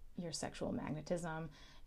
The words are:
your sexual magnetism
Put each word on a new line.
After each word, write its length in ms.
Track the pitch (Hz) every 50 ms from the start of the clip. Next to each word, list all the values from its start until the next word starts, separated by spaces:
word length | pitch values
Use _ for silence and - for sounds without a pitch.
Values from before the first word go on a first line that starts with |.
| - - -
your 140 | - 175 165
sexual 400 | 147 - - - - - - -
magnetism 800 | - - - - 147 151 147 - 180 170 170 165 160 160 165 160 - - - - - - -